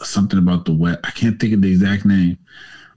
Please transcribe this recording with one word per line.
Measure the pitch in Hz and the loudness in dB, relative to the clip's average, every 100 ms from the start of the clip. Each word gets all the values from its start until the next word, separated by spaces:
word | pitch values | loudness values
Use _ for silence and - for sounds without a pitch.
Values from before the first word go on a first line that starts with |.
| - | -8
something | 104 98 98 | -2 0 2
about | 90 87 85 | 2 0 0
the | |
web. | 80 85 80 | 0 0 -2
I | - | -8
can't | - 117 - | -4 -2 -2
think | 113 | 0
of | 107 | 2
the | 95 | 2
exact | 92 98 101 101 | 2 2 0 2
name, | 98 87 90 _ - - - - | 2 2 -2 _ -20 -20 -20 -20